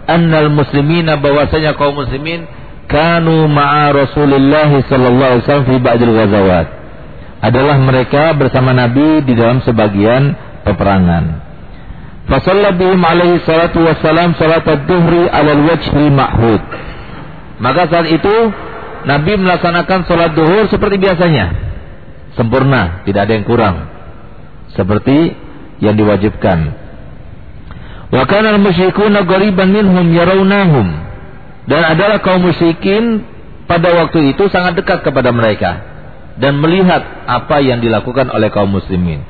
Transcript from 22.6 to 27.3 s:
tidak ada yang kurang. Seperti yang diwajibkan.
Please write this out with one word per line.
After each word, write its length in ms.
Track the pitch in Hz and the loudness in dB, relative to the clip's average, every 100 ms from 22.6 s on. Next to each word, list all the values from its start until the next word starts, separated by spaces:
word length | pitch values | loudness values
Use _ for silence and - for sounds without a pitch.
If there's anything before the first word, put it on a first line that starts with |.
| 135 131 90 85 - | 2 0 -2 -4 -4
tidak 180 | 98 104 | -2 0
ada 60 | 110 | -2
yang 100 | - | 0
kurang. 280 | 120 107 82 76 - - - - - - - - - | 0 0 -2 -8 -16 -20 -20 -20 -20 -20 -20 -12 -6
Seperti 580 | 95 104 - 143 170 - - - - - | -2 0 2 2 2 -2 -18 -18 -20 -4
yang 160 | 107 107 | 0 2
diwajibkan. 800 | 104 101 104 - 107 87 76 - - - - - - | 2 2 0 0 0 0 -2 -8 -16 -18 -18 -18 -18